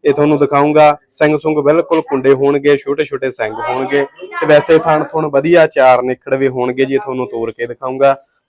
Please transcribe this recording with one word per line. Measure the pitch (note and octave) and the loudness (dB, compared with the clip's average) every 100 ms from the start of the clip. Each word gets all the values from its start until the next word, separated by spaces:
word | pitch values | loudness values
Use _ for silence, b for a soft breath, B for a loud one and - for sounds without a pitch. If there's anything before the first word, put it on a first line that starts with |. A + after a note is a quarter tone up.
| D3 | 0
ਇਹ | |
ਤੁਹਾਨੂੰ | C#3+ D3 C#3+ | 0 0 2
ਦਿਖਾਊਂਗਾ। | C#3+ C#3+ D3+ D#3 D3+ D3 _ | 0 0 2 4 4 2 _
ਸਿੰਘ | - D3+ D3+ | -2 0 0
ਸੁੰਗ | D#3 D3+ | -2 0
ਬਿਲਕੁਲ | C#3+ D#3+ E3 D#3+ | 2 0 0 -2
ਕੁੰਡੇ | D#3 C3+ C3+ | -2 -2 2
ਹੋਣਗੇ, | C3+ C#3 C#3+ C#3+ C#3+ | 2 2 0 2 0
ਛੋਟੇ | - C#3+ D3 | -2 -4 -4
ਛੋਟੇ | C3 C3 | -4 -8
ਸਿੰਘ | B2 A2 | -6 -8
ਹੋਣਗੇ | A2 A#2+ B2+ C3 C#3+ C#3 _ | -6 -6 -6 -2 -2 -4 _
ਤੇ | F#3 - D3+ | -14 -6 2
ਵੈਸੇ | D3 C#3+ D#3+ | 2 4 2
ਥਣ | E3 D3+ | 2 -2
ਥੁਣ | D3+ D#3+ D3+ | -2 -6 -2
ਵਧੀਆ | C#3 D3+ E3+ D#3+ | -2 2 4 4
ਚਾਰ | D3 C3 B2 | 4 4 4
ਨਿਖੜਵੇ | B2+ B2+ - C3+ C3+ | 0 -6 -4 -2 -2
ਹੋਣਗੇ | B2+ B2 B2+ C3+ | -2 -4 -2 -2
ਜੀ, | |
ਇਹ | C3+ | -2
ਤੁਹਾਨੂੰ | C3+ C3 B2+ | -4 -8 -8
ਤੋਰ | A#2 A2+ | -6 -8
ਕੇ | A2 A#2+ | -8 -10
ਦਿਖਾਊਂਗਾ। | A#2 C3 C3 C#3 C3+ _ _ | -8 -10 0 0 0 _ _